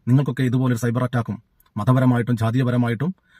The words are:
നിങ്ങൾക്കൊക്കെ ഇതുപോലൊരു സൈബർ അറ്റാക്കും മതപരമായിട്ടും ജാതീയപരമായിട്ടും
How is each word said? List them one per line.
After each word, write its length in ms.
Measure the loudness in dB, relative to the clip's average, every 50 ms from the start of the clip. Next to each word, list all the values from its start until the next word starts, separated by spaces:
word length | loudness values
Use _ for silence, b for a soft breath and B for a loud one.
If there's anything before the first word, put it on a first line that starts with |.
| _ 2
നിങ്ങൾക്കൊക്കെ 360 | 2 2 2 0 -2 -2 -2
ഇതുപോലൊരു 400 | 0 0 0 0 0 0 -2 -2
സൈബർ 180 | -2 -2 -2 -4 -2
അറ്റാക്കും 300 | -2 -4 -4 -4 -8 -10 -12 _ _ _ _ _ _
മതപരമായിട്ടും 600 | -2 0 2 2 4 4 4 2 2 0 -2 -2 0
ജാതീയപരമായിട്ടും 760 | 0 0 0 0 0 0 0 0 0 -2 -2 -2 -4 -4 -6 b b b b b